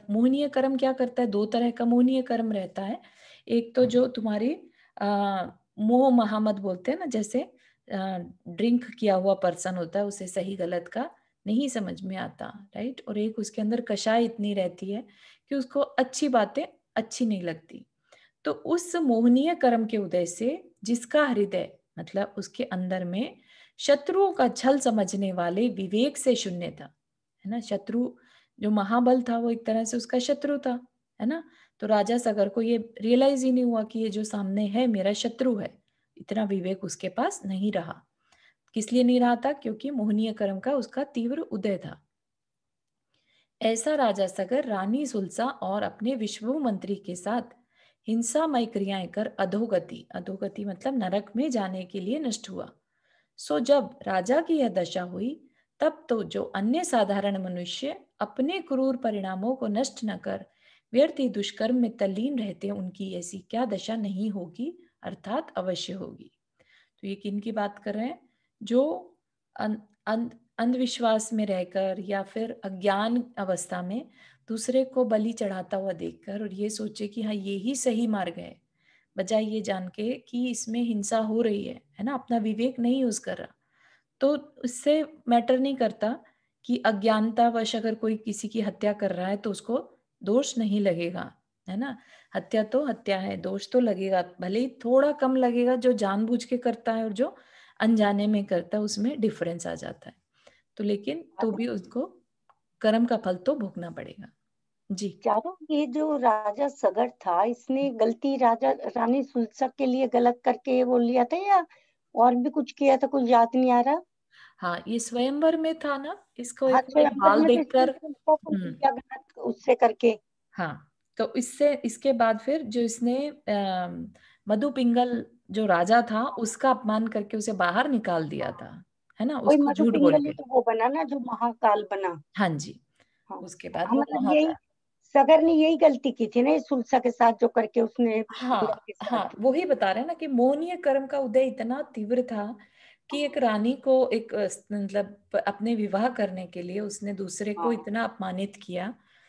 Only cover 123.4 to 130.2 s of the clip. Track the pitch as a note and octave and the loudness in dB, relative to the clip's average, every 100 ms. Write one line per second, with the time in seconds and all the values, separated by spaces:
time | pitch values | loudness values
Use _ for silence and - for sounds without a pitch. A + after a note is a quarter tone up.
123.4 | - G#3 G3 F#3 F3+ F3 G#3+ - _ _ | -4 -2 -2 -2 -6 -8 -12 -16 _ _
124.4 | - G#3+ C#4+ B3+ A#3+ A#3 B3 A#3+ G#3 _ | -2 0 0 2 2 4 2 0 -6 _
125.4 | - F#3+ G#3+ E3+ F3 A#3 A#3 A3 C4 - | -8 -2 2 4 6 4 4 -2 -2 -4
126.4 | A3 - C4+ B3 A#3 A3 A3+ G#3+ G#3 A3 | -6 0 2 2 2 0 0 -2 -4 -4
127.4 | G#3 G3+ F3+ F#3 C#4+ B3 G#3+ E3+ D#3 D3 | -4 0 0 2 2 0 0 -2 -2 -4
128.4 | - - - F3 - _ _ - A3+ D4+ | -6 -8 -14 -16 -20 _ _ -6 -4 0
129.4 | - D4 C#4+ C#4+ A#3 A3+ C#4+ D4+ | 4 6 4 4 4 6 6 6